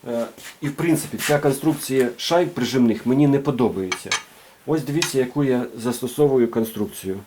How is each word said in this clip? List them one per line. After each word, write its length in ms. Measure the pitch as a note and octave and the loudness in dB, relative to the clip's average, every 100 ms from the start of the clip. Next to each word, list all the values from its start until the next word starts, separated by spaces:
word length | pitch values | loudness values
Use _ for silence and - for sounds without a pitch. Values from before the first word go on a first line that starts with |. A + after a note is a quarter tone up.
| - | -4
Е, 180 | A#2 A2+ - - - | -6 -6 -10 -20 -8
і 80 | C#3+ | -8
в 60 | |
принципі, 440 | - E3+ D3+ - A#2 | -2 0 0 -2 -6
ця 200 | - D3 | 0 2
конструкція 680 | D3 C3+ D#3 D3+ - C3 B2 - | 2 2 0 0 0 0 0 -2
шайб 380 | - E3+ F3 | 0 2 2
прижимних 520 | - A#2 B2+ A#2+ G#2+ A#2+ | -2 0 4 4 2 0
мені 220 | C3+ C#3+ | 4 4
не 100 | C#3 | 4
подобається. 720 | C#3+ B2+ A2+ F2+ F#2 F#2 F#2+ - - - - - - | 0 0 0 0 -4 -6 -6 -8 -8 -20 -20 -16 -4
Ось 180 | D#3 | -2
дивіться, 340 | C3+ D3 E3+ C3+ | 0 -2 0 0
яку 260 | B2+ D3 | 0 0
я 220 | C#3 B2 A#2 G#2+ | 2 0 -2 -4
застосовую 760 | A#2 A#2+ B2 - D3 C3 A#2 | -4 -4 -6 2 4 4 2
конструкцію. 680 | A#2 A2 G#2 G#2 - F#2+ F#2+ | 2 -2 -4 -6 -6 -8 -8